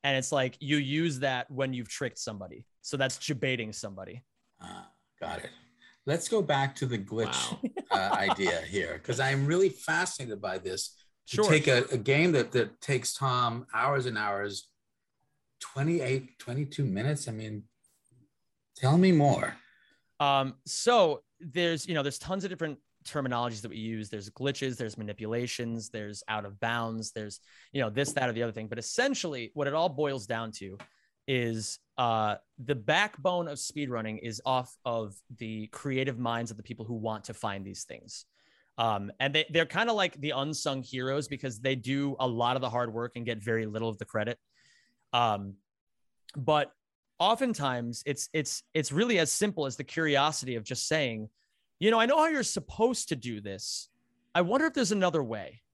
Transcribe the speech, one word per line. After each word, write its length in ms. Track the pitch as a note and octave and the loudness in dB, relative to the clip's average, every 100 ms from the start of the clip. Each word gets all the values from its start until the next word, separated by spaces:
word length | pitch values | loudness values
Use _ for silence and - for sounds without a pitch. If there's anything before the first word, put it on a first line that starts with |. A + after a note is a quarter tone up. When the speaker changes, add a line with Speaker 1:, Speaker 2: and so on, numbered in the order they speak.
Speaker 1:
And 120 | C#3+ C3+ | 2 0
it's 140 | C3 | 2
like, 260 | C#3+ B2+ - | 0 0 -2
you 160 | C#3+ D3 | 0 0
use 420 | C3+ D3+ E3+ C3+ | 2 2 0 0
that 300 | C3+ B2+ A#2+ | 0 -2 -4
when 220 | C3+ C3+ | -2 -2
you've 140 | B2 A#2 | -2 -6
tricked 300 | - B2+ - | -4 -6 -4
somebody. 460 | - G#2+ F#2 - - _ | -10 -8 -12 -14 -20 _
So 140 | - C#3+ | -8 0
that's 220 | C3+ - | 0 0
debating 540 | - C#3 C3+ B2+ A2 | -4 -2 0 0 -4
somebody. 500 | G#2 G#2 F#2+ F#2+ A#2 _ _ _ _ | -8 -10 -10 -12 -14 _ _ _ _
Speaker 2:
Ah, 260 | F2 F2+ - _ _ _ | -16 -16 -16 _ _ _
got 200 | E2 D#2+ | -8 -8
it. 100 | - - _ _ - _ | -10 -16 _ _ -20 _
Let's 240 | - E3 - | -2 -2 2
go 140 | A3+ | 0
back 340 | D#3 C#3 C3+ - | 2 2 2 -2
to 100 | C3 | -2
the 100 | A#2 | -2
glitch, 540 | G2 G#2+ A2 B1+ A#1+ | -4 -2 0 -2 -4
Speaker 3:
Wow. 200 | - - - - | -4 -6 -6 0
Speaker 2:
uh, 240 | - F#2+ | 2 2
idea 460 | - - - F#2+ F2 | 2 2 2 2 0
here, 400 | D#2+ G2 E2 D#2 | -2 -2 -2 -4
'cause 180 | - A#2 | -4 0
I'm 280 | C3+ C3+ C#3 | 2 2 2
really 220 | E3+ G3 | 4 4
fascinated 720 | - - D#3+ F3+ - B2 G2+ | 2 -2 0 0 -4 -8 -6
by 180 | G2 F#2+ | -4 -4
this. 360 | F#2 F#2 - - _ _ - | -4 -6 -6 -10 _ _ -6
To 60 | B2 | 2
Speaker 1:
Sure. 120 | G#3+ | 6
Speaker 2:
take 160 | D#3 D3 | 6 6
a, 200 | B2 C3+ | 4 4
a 80 | B2 | 0
game 320 | G#2 C#3 F3 | 2 4 6
that, 200 | D3+ A2+ | 4 4
that 280 | B2+ G#2+ - | 2 0 -4
takes 340 | - C3 A#2+ | -2 -2 -2
Tom 520 | - C3+ B2 A#2+ A#2 B2 | -2 0 2 0 -2 -6
hours 320 | A2+ B2+ C#3 B2+ | -2 0 0 0
and 100 | A2 | -2
hours, 540 | G#2 G2+ G2+ G2 - _ _ _ _ _ _ _ _ _ | -2 -2 -4 -6 -14 _ _ _ _ _ _ _ _ _
twenty-eight, 800 | - C3+ C#3+ E3+ B2+ C3 - _ | -10 -2 0 0 0 -2 -4 _
twenty-two 460 | - B2+ C#3+ - | -8 -4 -4 0
minutes. 420 | C3+ F#2+ B2+ D3+ - | 0 2 0 -2 -4
I 60 | |
mean, 320 | A2 A2 G#2+ G#2 _ _ _ _ _ _ _ _ _ _ - | -8 -8 -10 -12 _ _ _ _ _ _ _ _ _ _ -2
tell 200 | C3 D#3+ | 4 8
me 140 | F#3+ | 8
more. 460 | E3 C#3+ F2+ - - - _ _ _ _ _ | 8 8 6 0 -4 -18 _ _ _ _ _
Speaker 1:
Um, 340 | C#3+ C#3 C3+ C3 - | 4 4 2 -4 -8
so 580 | - - A#3+ F3 C#3+ _ _ | -2 4 8 6 4 _ _
there's, 480 | E3+ C3 E3+ E3 - | -6 0 2 0 0
you 60 | |
know, 100 | D#3+ | 0
there's 160 | C#3+ C3+ | 0 -4
tons 240 | - F#3+ | -4 -4
of 60 | F#3+ | -4
different 280 | F3+ D#3+ C3+ _ _ | -4 -4 -4 _ _
terminologies 580 | - D3+ C3+ A#2+ A#2+ A2 | -8 -2 0 0 0 -4
that 80 | A2+ | -10
we 60 | G#2+ | -8
use. 320 | A2 A2+ G#2 | -6 -6 -6
There's 200 | G#2+ G2+ | -8 -10
glitches, 460 | - C3+ C3+ C3+ A#2+ | -4 -4 -2 -4 -4
there's 220 | A2+ G#2 | -6 -6
manipulations, 920 | G#2 G2+ A2 A#2 B2 - A#2 A#2 A2 | -8 -8 -4 -2 -2 -4 -4 -6 -8
there's 340 | A2 G#2 G2+ - | -10 -10 -12 -6
out 180 | G#2+ | -4
of 140 | G2+ G2+ | -4 -4
bounds, 540 | A#2 A#2 A2+ A2+ A2 | -2 0 -2 -4 -6
there's, 260 | - G#2+ - _ - - | -8 -10 -12 _ -20 -8
you 100 | C#3 | -2
know, 80 | A#2 | 0
this, 240 | G#2+ C#3 | 0 0
that, 140 | C#3+ B2+ | 2 0
or 40 | |
the 100 | A2+ | 0
other 80 | A#2 | -2
thing. 160 | G#2+ A2 | -4 -8
But 140 | A2+ | -8
essentially 720 | - - C4 C4+ F3 C#3 A2+ | -4 0 2 2 -2 -4 -8
what 140 | D3 C#3 | -2 0
it 60 | |
all 140 | D3+ F3 | 2 0
boils 380 | C3+ D3+ C3+ G2 | 2 0 -2 -2
down 240 | A2+ A2+ G#2+ | -4 -4 -8
to 180 | G2 G2 - _ _ _ - | -12 -12 -16 _ _ _ 0
is, 500 | C3 A#2+ A2+ G#2+ - _ - | 2 2 0 -4 -10 _ 0
uh, 360 | A#2+ A2+ G#2+ G#2 _ - | 2 4 2 0 _ -16
the 160 | B2 | -4
backbone 720 | C3+ G#2 D#3 G#3 - D#3+ F3+ E3+ | -4 2 2 2 0 -2 0 -2
of 120 | D3+ | -6
speedrunning 600 | - D3+ C#3 A#2+ A2 A2 | -8 -4 -2 -2 -4 -6
is 200 | A#2 A2 | -6 -4
off 320 | C3 B2+ B2 - | 0 0 0 -8
of 300 | B2+ A#2 G#2+ G#2 _ A#2 | -4 -2 -4 -10 _ -10
the 300 | A2+ A2 G#2+ | -8 -8 -8
creative 500 | - C#3 C3 C3+ A#2+ | -8 -2 0 0 -2
minds 320 | A#2+ A#2 A2+ | -2 -2 -4
of 60 | G#2+ | -8
the 80 | |
people 200 | - A2 | -12 -10
who 100 | A2 | -6
want 300 | A#2 A2 A2 | -4 -4 -4
to 100 | - | -8
find 300 | A2 A2 G2 | -6 -6 -6
these 200 | G2 F#2+ | -8 -12
things. 400 | - - - - - _ _ _ _ - | -12 -14 -14 -16 -16 _ _ _ _ -2
Um, 360 | A2+ G#2 G2+ - | 0 0 -4 -2
and 120 | C#3 | 0
they, 140 | D3 D#3 | 2 2
they're 160 | D#3+ E3 | 2 2
kinda 260 | F3 A#3 | 2 2
like 280 | G#3+ F#3 D3 | 2 0 0
the 100 | C#3+ | -4
unsung 520 | C3+ C#3+ D3+ D3+ C3+ | -2 -2 -2 -2 -4
heroes 460 | B2 C3 C3 C#3 C#3+ | -4 -6 -2 -2 -4
because 320 | C#3 C3+ G#2+ | -6 -6 -2
they 160 | C3 C3 | -2 -2
do 400 | A#2 C#3 C#3+ C3+ | 0 0 0 0
a 80 | B2+ | 0
lot 300 | A#2 A#2+ B2+ | 2 2 2
of 40 | |
the 80 | B2 | 0
hard 240 | A#2+ A#2+ | -2 -2
work 200 | A2 A#2+ | -4 -6
and 100 | A#2+ | -6
get 140 | A#2 A2 | -6 -4
very 280 | G#2 A2+ A2 | 0 0 0
little 220 | G#2+ A2+ | -2 -4
of 100 | G#2 | -4
the 60 | |
credit. 320 | - A2+ G#2+ A#2+ _ _ _ _ _ _ _ | -4 -2 -2 -4 _ _ _ _ _ _ _
Um, 420 | B2 A#2+ G#2 G2 G2 _ _ _ _ _ _ - - | 2 4 2 -4 -12 _ _ _ _ _ _ -14 -6
but 360 | C3+ D3+ C#3+ _ _ _ _ _ | 2 2 2 _ _ _ _ _
oftentimes 840 | F3+ A#3 C4 G#3+ C#3+ B2 A#2+ A#2+ | 4 4 2 2 0 0 -2 -6
it's, 240 | - C#3 - | -4 -4 -2
it's, 320 | D#3+ D3+ - _ | -2 -2 -6 _
it's 160 | D#3+ D3+ | -2 0
really 300 | C#3+ A#3+ G#3 | 2 4 4
as 100 | D#3+ | 4
simple 340 | - G#3 F3 | 2 0 0
as 120 | C#3 - | -4 -4
the 80 | |
curiosity 720 | C#3 - D#3+ C#3 C#3+ D#3 B2+ A#2+ | -6 0 4 6 4 2 -4 -6
of 80 | |
just 240 | G#2+ B2+ - | -4 -6 0
saying, 420 | D#3 C3+ A2 G#2+ _ _ _ _ _ | 0 0 -2 -8 _ _ _ _ _
"You 120 | G3 | 2
know, 80 | A3+ | 4
I 80 | A#3 | 6
know 120 | D#4 | 6
how 80 | D#4+ | 4
you're 140 | D4+ | 2
supposed 680 | A3+ - - - A3+ B3+ - | 0 -4 -8 2 2 2 -4
to 60 | C#3+ | -4
do 240 | A#2+ G#2+ | -4 -8
this. 480 | G#2 F#2+ - - - _ _ _ _ | -8 -8 -8 -8 -10 _ _ _ _
I 80 | F3 | 2
wonder 240 | F3 B3+ D#4+ | 4 4 2
if 80 | |
there's 180 | - G#3 | 2 2
another 300 | G3+ F#3 E3 | 4 4 2
way." 400 | B2+ A2 D#2 - _ | 0 -4 -8 -14 _